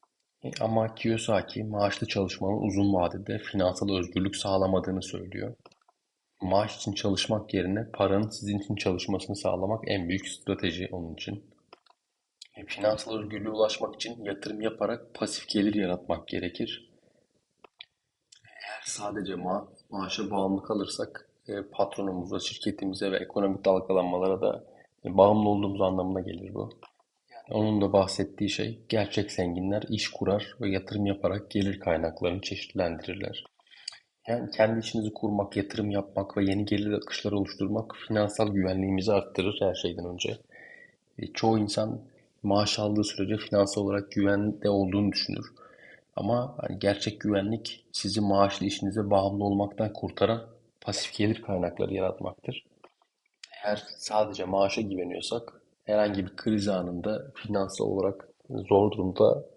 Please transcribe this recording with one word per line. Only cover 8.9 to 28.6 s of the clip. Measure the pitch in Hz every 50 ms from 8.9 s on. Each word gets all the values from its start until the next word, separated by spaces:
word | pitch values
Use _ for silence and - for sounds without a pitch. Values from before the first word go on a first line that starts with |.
| 90 87 - - 98 92 - - 101
sağlamak | - - 95 95 90 95 101 110 113 -
en | - 107 95 87 85
büyük | 95 95 - -
strateji | - - - - 95 - - 90 82 90 92 -
onun | - 90 85 82 82
için. | - - - 101 104 - - _ _ _ _ - - _ _ _ _ _ _ _ _ _ _ _ - - _ -
E, | - 98
finansal | - - 98 98 107 107 107 - 113 110 107
özgürlüğe | 104 104 107 104 98 110
ulaşmak | 107 110 110 107 - - 113 104 -
için | - - 117 120 117 104
yatırım | 101 98 - - 104 107 107
yaparak | 107 113 110 - 107 101 117 117 - - -
pasif | - 110 107 - - - -
gelir | - 107 101 107 104
yaratmak | 104 95 87 90 90 - - 87 82 - -
gerekir. | - 90 90 87 - - 117 - - - - _ _ _ _ _ _ _ _ _ _ _ _ _ _ _ - - _ - - _ _ _ _ _ _ _ _ _ - - _
Eğer | - - - - - 107 - -
sadece | - - - 101 104 104 107 95 95
ma-, | 92 87 90 90 95 104 - - - - _ -
maaşa | - 98 95 92 - - 107 98
bağımlı | 104 98 95 95 95 98
kalırsak, | - - 110 104 95 - - - 110 - - - - _ _ _ _ -
e, | 104 101 98 -
patronumuza, | - - 101 - - - 98 98 92 90 87 90 98 92
şirketimize | - - - - - 107 98 - 98 98 95 98 107 98
ve | 95
ekonomik | 98 - - - 104 101 98 95 98 -
dalgalanmalara | 98 95 95 92 - 95 92 90 90 90 90 92 95 95 90
da, | - 107 - - - - - - - _ _ _ -
e, | - 92
bağımlı | 95 98 104 107 107 107 104
olduğumuz | 104 101 101 98 101 98
anlamına | 98 95 92 92 92 92 95 95
gelir | 90 92 87 85 95 95 98
bu. | 101 104 113 - - - - _ _ _ _ _ _ _ _ - - - -
Yani | - 107
onun | 107 107 107 104
da | 101 98
bahsettiği | 101 98 95 92 - - 98 - - - 104 98
şey, | - -